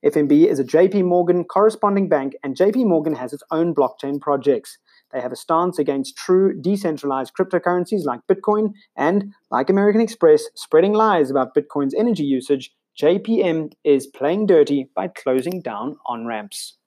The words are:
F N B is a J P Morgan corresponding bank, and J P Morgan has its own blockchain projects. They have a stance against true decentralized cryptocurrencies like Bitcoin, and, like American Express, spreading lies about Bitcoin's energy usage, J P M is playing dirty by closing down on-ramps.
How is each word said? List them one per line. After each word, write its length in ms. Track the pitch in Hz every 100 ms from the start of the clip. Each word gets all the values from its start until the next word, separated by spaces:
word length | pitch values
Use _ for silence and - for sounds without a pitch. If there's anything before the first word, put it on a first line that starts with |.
F 140 | 147 151
N 100 | 147
B 200 | 147 165
is 100 | 139
a 60 |
J 240 | 131 156 190
P 160 | 202
Morgan 400 | 180 175 175 180
corresponding 680 | 170 190 214 214 208 202 185
bank, 240 | 151 135 -
and 120 | 139 131
J 160 | 190
P 120 | 233
Morgan 300 | 233 165 151
has 180 | 139 127
its 120 | 147 -
own 240 | 160 170 143
blockchain 440 | 127 - 139 143
projects. 600 | 147 139 131 123 - - _ _ _
They 80 | 131
have 100 | 123
a 40 | 123
stance 420 | - 165 180 170
against 400 | 147 139 135 -
true 420 | - 185 190 -
decentralized 760 | 143 196 196 147 143 135 127 -
cryptocurrencies 640 | 185 175 175 180 175 208
like 180 | 143 120 _
Bitcoin, 460 | 190 202 208 214 208 _ -
and, 340 | 143 202 202 - _
like 180 | 123 135
American 320 | 196 208 214
Express, 440 | 220 - 165 151 - -
spreading 380 | - 156 190
lies 360 | 214 220 185 135
about 240 | 135 127
Bitcoin's 400 | - 143 147 139
energy 300 | 143 233 190
usage, 480 | 143 135 123 139 127 _ _ -
J 240 | 147 190
P 240 | 202 226
M 260 | 185 160 151 _
is 240 | 156 139 135
playing 400 | - 135 190 208
dirty 420 | 175 143 143 131 -
by 120 | 92
closing 540 | - - 131 131 180
down 360 | 127 104 123 151 -
on-ramps. 680 | 120 117 113 104 - - _